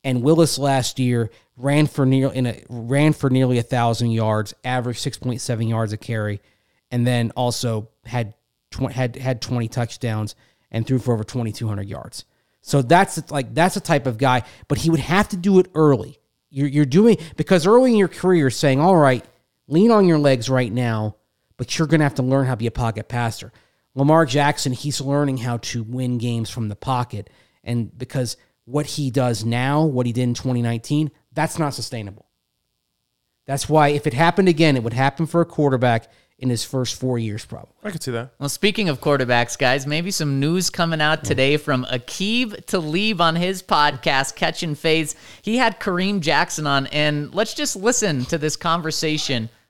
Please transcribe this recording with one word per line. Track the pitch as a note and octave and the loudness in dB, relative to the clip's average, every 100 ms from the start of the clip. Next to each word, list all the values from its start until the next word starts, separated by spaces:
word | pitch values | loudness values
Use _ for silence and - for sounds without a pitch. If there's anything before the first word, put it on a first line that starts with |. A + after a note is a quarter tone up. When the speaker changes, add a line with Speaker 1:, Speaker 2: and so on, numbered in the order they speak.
Speaker 1:
And | C3+ B2+ | -2 0
Willis | C3 D#3+ D#3 - | 2 4 4 2
last | C#3 C3+ A#2+ - | 0 0 -2 -2
year | B2 B2 A2 _ _ - | 0 0 -2 _ _ -6
ran | C3+ C#3+ D3+ | 0 2 2
for | - C3 | 2 2
near, | C3 C3+ | 2 2
in | B2 B2 | 0 -4
a, | - - | -6 -12
ran | A#2+ A#2 C#3 D#3 | -10 -2 2 2
for | D3 C#3 | 2 2
nearly | C3 C3 B2 | 2 2 0
a | |
thousand | A2+ B2 A#2 A2+ A#2+ | 0 0 0 0 0
yards, | A2+ A2 G#2+ G2+ - | 0 0 -2 -4 -8
averaged | B2+ B2+ B2 A#2 | -6 -4 -4 -6
six | C#3+ - | -8 -6
point | B2+ A#2 | -6 -6
seven | - A2+ A2+ | -6 -4 -2
yards | A2+ A2 | -2 -4
a | G#2+ | -6
carry, | - A2+ G#2 G2+ _ _ _ _ _ | -6 -6 -6 -8 _ _ _ _ _
and | B2 A#2+ | -2 0
then | A#2+ A2+ A#2 | 0 -2 -2
also | B2 A#2 B2 A2 A2+ _ - | -2 -2 -4 -4 -8 _ -8
had | B2 G#2+ - _ _ _ | -6 -6 -12 _ _ _
tw-, | - C3 | -8 -6
had, | A2+ B2+ A#2+ | -2 -4 -4
had | C3+ B2 | -6 -6
twenty | - B2 A2+ | -4 -4 -4
touchdowns | - A#2+ - A#2+ G#2+ G#2+ - _ _ _ | -4 -6 -6 -4 -4 -6 -10 _ _ _
and | A2+ A2+ | -6 -2
threw | B2+ | -2
for | B2 A2+ | 0 -2
over | |
twenty-two | G#2+ B2+ A2+ G2 A2 | -2 -6 -6 -6 -6
hundred | G2+ G2 | -6 -8
yards. | - - - - _ _ _ | -12 -14 -18 -20 _ _ _
So | - C#3+ | -2 0
that's, | B2 E3+ F#3+ - - | 4 4 4 -2 -6
like, | D3 A#2 A#2+ | -6 -4 0
that's | F3+ F#3 | 0 0
a | |
type | - D3 B2+ | -2 0 0
of | A2 | 0
guy, | C3+ B2+ - - - | 2 0 -2 -20 -6
but | C#3 | -2
he | D#3 | 0
would | D#3+ | 0
have | - F3+ G#3 | 2 0 0
to | F#3 | -2
do | F#3 F#3+ | 4 4
it | F#3 | 4
early. | D#3+ D#3 B2 C3 - _ _ _ | 2 4 4 -2 -14 _ _ _
You're, | C3+ C#3+ | -4 0
you're | C#3+ C#3+ | 2 4
doing, | D3+ A#3 F#3+ - - | 6 6 4 -2 -8
because | - F#3 E3+ | 2 2 6
early | A#3+ C4 | 6 6
in | A3 | 4
your | F#3+ | 2
career, | - F3+ F3 | 0 2 4
you're | C3+ | 4
saying, | - C#3+ C3 | 2 2 4
"All | E3+ F#3 | 6 6
right, | C#3+ B2+ - _ _ _ _ | 6 2 -4 _ _ _ _
lean | D#3 A3+ | 4 6
on | A3 F#3 | 6 6
your | D#3 | 6
legs | C#3+ C3 A2+ | 4 2 0
right | C3 A#2+ | 0 0
now, | A#2+ A#2+ A2+ G#2+ - _ _ _ - | -2 -2 -2 -4 -6 _ _ _ -12
but | B2 - | -8 -2
you're | D#3 | 2
gonna | D#3 | 2
have | D3 C3+ | 2 0
to | |
learn | B2+ C3+ C3 | 0 2 0
how | |
to | A#2 | -2
be | A2+ | -4
a | |
pocket | - A#2 A2 G#2 | -2 -4 -4 -6
passer." | B2 A#2+ - - _ _ _ _ C3 | -4 -4 -6 -16 _ _ _ _ 0
Lamar | C#3 D#3+ D3+ | 4 4 4
Jackson, | C#3 C#3+ D3 C#3+ | 2 2 0 -4
he's | B2+ D3 B2+ | -4 -6 -6
learning | C3+ C#3+ C#3+ C3 | -2 0 0 -2
how | A#2+ A#2+ | -4 -6
to | - A#2+ | -6 -8
win | A2 B2+ B2+ B2 | -6 -6 -4 -2
games | A#2+ A#2 A2 | -2 -4 -6
from | - G#2+ | -6 -6
the | G2+ | -6
pocket, | - B2 A#2+ G#2 - _ _ _ | -4 -4 -4 -10 -14 _ _ _
and | - A#2+ G#2+ - | -6 -4 -4 -10
because | B2 C#3 B2 - _ _ - | -8 -4 -6 -8 _ _ -6
what | C#3 C#3+ | -6 -4
he | - C#3 | -4 -2
does | B2 B2 A2+ A2+ | 0 0 -2 -2
now, | A#2+ C3 D3 | -2 0 2
what | D#3+ B2+ A#2+ | 2 0 -2
he | |
did | A#2 | 0
in | B2+ | -2
twenty | A#2+ C3 B2 | -2 -2 -2
nineteen, | A#2+ A#2 - D3+ D3+ _ _ | -2 -4 -2 -2 -2 _ _
that's | - D#3+ - | -4 -4 -2
not | D3 B2 | -4 -4
sustainable. | G#2 A#2+ G2+ G2+ _ _ _ _ _ _ _ _ _ _ _ _ - | -10 -10 -10 -14 _ _ _ _ _ _ _ _ _ _ _ _ -6
That's | C3+ - | -6 2
why | D#3 D3 | 4 4
if | D3 D3+ | 4 -2
it | B2 | 2
happened | E3 F3 F#3 | 2 4 2
again, | D#3 E3 C3 | 4 4 4
it | |
would | A#2 | 0
happen | A#2 C3+ - D#3+ | 0 0 0 0
for | E3+ | 0
a | E3 | 0
quarterback | - D3 B2+ B2 A2+ - _ _ _ | 2 2 4 2 0 -4 _ _ _
in | B2+ | -4
his | A#2 - | -4 -4
first | C3+ B2 - | -4 -4 -4
four | B2+ B2 | -4 -2
years, | A2+ G#2+ - | -4 -6 -10
probably. | - - _ | -16 -16 _
Speaker 2:
I | G#3 | -12
could | E3 | -8
see | - | -6
that. | A#2 B2+ _ | -8 -8 _
Speaker 3:
Well, | C#3+ | -8
speaking | - G#3 G#3 F#3+ | 0 0 2 -2
of | C3+ | 0
quarterbacks, | D3 C#3+ B2 A#2+ A#2+ - | 0 0 2 2 0 0
guys, | C3 C3+ C3+ | 0 0 -2
maybe | D3+ F3 | -4 -4
some | - D3+ C3+ | -4 -2 0
news | C#3+ F3+ F3 | 0 0 -2
coming | - E3+ D#3 | -2 -2 0
out | D3+ D#3 | 0 0
today | - C3+ C3+ D3 | -2 0 2 2
from | D3+ C3 B2+ | 0 -2 -2
Aqib | B2+ - - G3 A#3 A#3+ G3+ - | -6 -8 -6 -2 -2 -2 -8 -6
Talib | G3 D3+ E3+ G#3+ F#3 | -4 -2 -2 -2 2
on | E3+ E3 | 0 2
his | F3+ F#3+ | -2 -4
podcast, | - E3 D3 C3+ E3 C3+ C#3 - | 0 2 2 0 0 0 -2 -2
Catching | E3+ E3 E3+ | -4 -2 -6
Fades. | D3 E3 D#3+ D3+ - - - | -2 0 0 0 -8 -20 -12
He | - A#3 | -4 0
had | A#3 - | 0 -2
Kareem | - F3+ F#3+ G3+ | -4 -2 -2 -2
Jackson | D#3 D3 F3 - D3+ | 0 0 0 -2 0
on, | C#3 C3+ | -2 0
and | D3+ D3+ D3 D3 F3 | -2 -2 -2 -4 -4
let's | A3 | -4
just | - D4 G3+ | -4 -6 -2
listen | G#3 G#3+ G#3 C#3 B2+ | -2 0 -2 -2 -4
to | E3 | -4
this | D3+ - | -4 -4
conversation. | E3+ E3+ D#3 D3+ D#3+ D3+ - B2 A2+ _ | -2 -2 -2 -4 -4 -4 -2 -4 -4 _